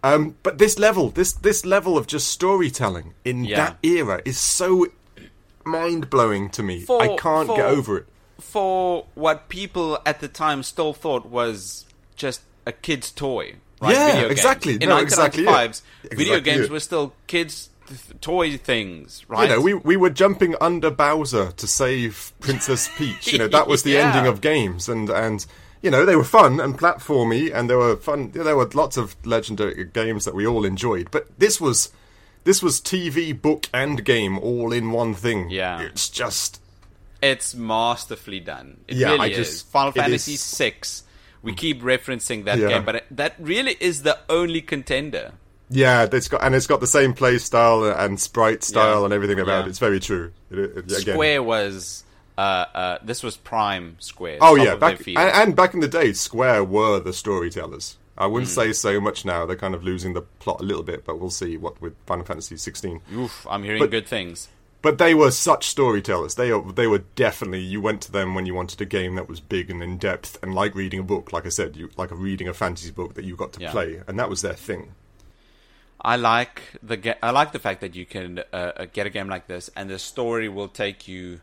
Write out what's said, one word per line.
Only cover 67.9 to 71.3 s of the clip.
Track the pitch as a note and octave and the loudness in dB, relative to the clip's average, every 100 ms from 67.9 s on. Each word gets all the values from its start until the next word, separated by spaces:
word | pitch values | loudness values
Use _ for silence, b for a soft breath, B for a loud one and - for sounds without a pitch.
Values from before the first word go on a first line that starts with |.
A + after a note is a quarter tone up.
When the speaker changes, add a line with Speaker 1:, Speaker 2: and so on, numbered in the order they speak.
| G#2+ | -4
Speaker 1:
to | - | -6
them | G2 F#2 F#2+ | -4 -2 -4
when | F#2 | -4
you | |
wanted | F2+ F2+ - | -6 -8 -8
a | G2 | -4
game | G2+ F2+ F#2 | -4 -4 -6
that | - | -8
was | E2 | -14
big | - F#2+ E2+ | -6 -6 -4
and | F2 | -8
in | E2+ F2+ | -8 -4
depth | G2+ F2+ - - | -4 -4 -10 -12
and | F#2 | -6
like | F#2+ G#2 G2 | -2 -2 -4
reading | F#2+ F#2+ | -6 -6
a | |
book. | F#2 G2 - | -4 -4 -4